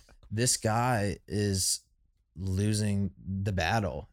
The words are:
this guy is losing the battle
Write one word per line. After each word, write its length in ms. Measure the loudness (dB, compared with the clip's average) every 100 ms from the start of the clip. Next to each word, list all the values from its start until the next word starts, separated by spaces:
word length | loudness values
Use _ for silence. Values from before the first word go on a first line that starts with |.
| -20 -20 -8
this 240 | 0 0 2
guy 600 | 0 2 2 2 0 -4 -4
is 540 | 0 2 2 0 -2 -6 _ _ _ _ -8
losing 760 | -2 0 2 2 0 0 -2 -4 -6 -4
the 80 | -2
battle 580 | 0 2 2 0 -4 -10